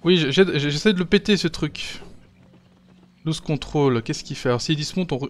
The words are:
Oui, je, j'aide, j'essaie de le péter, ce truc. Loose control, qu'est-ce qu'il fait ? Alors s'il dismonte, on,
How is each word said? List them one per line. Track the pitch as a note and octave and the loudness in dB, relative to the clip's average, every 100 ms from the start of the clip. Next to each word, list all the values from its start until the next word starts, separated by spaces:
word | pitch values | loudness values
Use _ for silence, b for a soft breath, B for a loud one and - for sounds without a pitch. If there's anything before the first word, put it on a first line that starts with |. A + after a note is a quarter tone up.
Oui, | E3+ F3+ | 4 4
je, | D#3 | 4
j'aide, | C3+ F#3+ D3+ | 4 4 4
j'essaie | D3 D3 G#3+ | -2 2 2
de | F#3 | 2
le | |
péter, | F3+ G3+ G3+ G#3 | 2 2 2 0
ce | E3+ | 0
truc. | - D3+ - - - - - - _ - - _ _ _ - _ _ D#3 | -4 -6 -6 -12 -12 -16 -20 -20 _ -20 -20 _ _ _ -20 _ _ -6
Loose | D#3+ | -6
control, | - D3 - D3+ C#3+ A#2+ | -4 -6 -2 2 2 2
qu'est-ce | A2+ D3+ | -2 -8
qu'il | - C#3 | -8 -6
fait ? | C3 | -2
Alors | A#2+ | -2
s'il | - D3+ | 0 -2
dismonte, | D3 F#3 F3+ | -2 -4 -2
on, | C3 C#3 | -4 -4